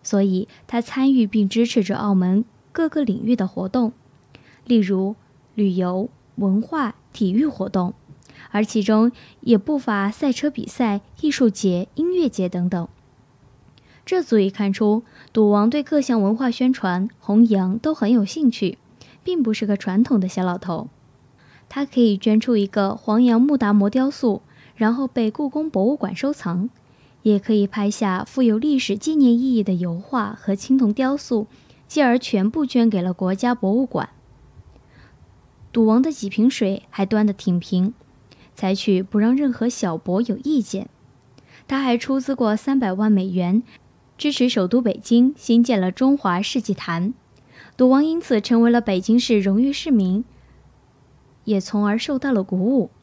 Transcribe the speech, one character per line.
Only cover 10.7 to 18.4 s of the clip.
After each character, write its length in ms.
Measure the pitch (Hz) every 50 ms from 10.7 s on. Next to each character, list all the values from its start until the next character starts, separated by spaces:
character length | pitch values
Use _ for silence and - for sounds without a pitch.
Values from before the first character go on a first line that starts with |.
| - - 247 220 202 202 _ _ - -
艺 80 | - 302
术 200 | 277 - 269 226
节、 380 | 190 - - 190 180 175 185 - _
音 180 | - 320 349 359
乐 160 | 359 330 240
节 180 | - - 185
等 220 | 180 185 180 175 180
等。 180 | 190 175 165 - - _ _ _ _ _ _ _ _ _ _ _ _ _ _ _ _ _ _ _ _ _ _
这 160 | - 370 370
足 160 | 330 - 233
以 120 | 214 196 196
看 220 | 190 - 208 196
出， 320 | 190 - 214 208 214 226 233 _ _ - - - _
赌 160 | 220 214 208
王 200 | 208 202 208 233
对 120 | 269 302
各 180 | 277 - 311 294
项 220 | 277 - 240 220
文 140 | 196 196 220
化 160 | 233 269 247
宣 200 | 233 - 254 254
传、 380 | 262 - - 190 175 180 190 226 - _
弘 260 | _ - 202 220 240
扬 300 | 220 214 190 185 185 190
都 160 | 233 - 311 311
很 180 | - 226 208
有 120 | 247 233 202
兴 280 | 190 - 320